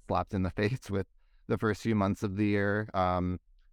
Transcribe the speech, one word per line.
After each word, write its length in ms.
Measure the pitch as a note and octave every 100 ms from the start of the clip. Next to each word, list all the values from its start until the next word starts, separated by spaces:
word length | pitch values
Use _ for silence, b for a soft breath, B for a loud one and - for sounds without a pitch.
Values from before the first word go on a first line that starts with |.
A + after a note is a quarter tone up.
| -
slapped 280 | F2+ F2+
in 100 | G2
the 60 | F#2
<laughs> 60 | -
face 320 | G#2+ B2+ -
with 180 | G2 - _ _ - -
the 100 | A2
first 240 | A2 G2+
few 140 | A2+ G#2+
months 280 | G2 -
of 120 | G#2 F#2+
the 100 | G#2
year, 440 | G2+ G2+ G#2 A2
um, 460 | F#2+ F2+ F2+ F2+ F2+ _ - -